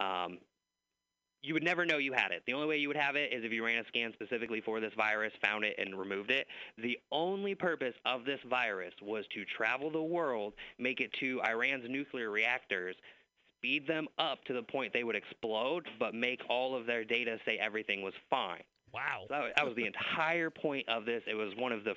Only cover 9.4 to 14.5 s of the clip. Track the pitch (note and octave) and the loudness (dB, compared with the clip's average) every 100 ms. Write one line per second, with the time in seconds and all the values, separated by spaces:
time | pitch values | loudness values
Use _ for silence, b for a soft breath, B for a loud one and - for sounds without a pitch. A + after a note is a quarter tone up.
9.4 | G2 - A2+ B2+ D3+ D#3 D#3+ F3 D#3 A#2 | -4 0 2 2 0 0 2 2 2 0
10.4 | G#2 B B - B2 B2+ A#2 - C3 B2+ | -2 B B -2 0 0 -2 0 0 2
11.4 | G#2 A2+ B2 C3+ A#2+ C3+ C#3+ B2 A2+ G#2 | 2 2 2 0 -2 -4 -4 -4 0 2
12.4 | A2+ B2+ - G2 F2+ F#2 B B B _ | 2 0 0 -2 -2 -6 B B B _
13.4 | _ _ B2 D3 C#3 D#3 - - D#3 C3 | _ _ 0 0 0 -2 -2 0 0 -2
14.4 | - | -2